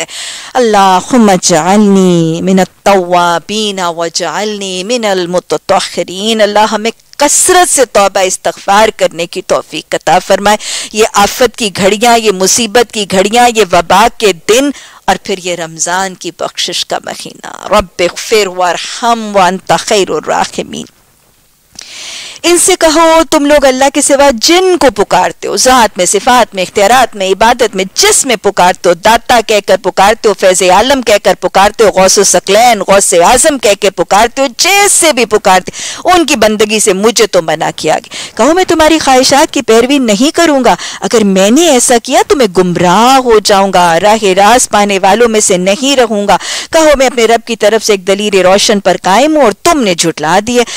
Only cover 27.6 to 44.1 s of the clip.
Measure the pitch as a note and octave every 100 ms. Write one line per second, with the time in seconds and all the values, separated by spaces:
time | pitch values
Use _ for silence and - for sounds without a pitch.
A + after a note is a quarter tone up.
27.6 | A3 F#3 F#3+ - G4+ G#4 C4+ G#3+ G3+ G3+
28.6 | F3+ F#3 F3+ E3+ G#3+ A#3 - A#3+ G#3+ G#3
29.6 | G3+ F#3+ F#3 - F#3+ A#3 A3 F#3 G3 F#3
30.6 | F#3 F#3 B3 C4+ A#3 G3+ G#3 F3 F#3 F#3+
31.6 | G#3 - G3 F#3 F#3+ G#3 G3 - - D#4
32.6 | F4+ D#4+ C4+ G3 - F3 F3 B3 D#4+ C#4
33.6 | D4+ D4+ - - - G3 A#3+ C4+ C4+ A3+
34.6 | E4+ G4+ G4+ - G#3+ A3+ A3+ G#3 G3 F#3
35.6 | - - - - E4+ F4+ D4 C#4 G#3+ G#3+
36.6 | G#3+ G#3+ G#3 F#3 A3 A3+ G#3+ F#3 D#3+ D#3
37.6 | D#3 - D#3 - - - - - B3 F4
38.6 | F4+ D#4+ D#4 D#4 C#4 B3+ C4 C#4 D#4+ C#4+
39.6 | A#3+ A3+ B3 C#4+ A#3+ G3+ C#4 - E4 C#4
40.6 | A#3 F3 - - F#3+ A#3 G3+ F#3+ G3+ C4
41.6 | E4+ B3+ - A#3+ A#3+ D4+ - E4+ A3 F3
42.6 | F3+ E3+ F3 F#3+ A#3+ C4+ B3+ A3 G#3 G3
43.6 | G3 F3+ F3 E3 G#3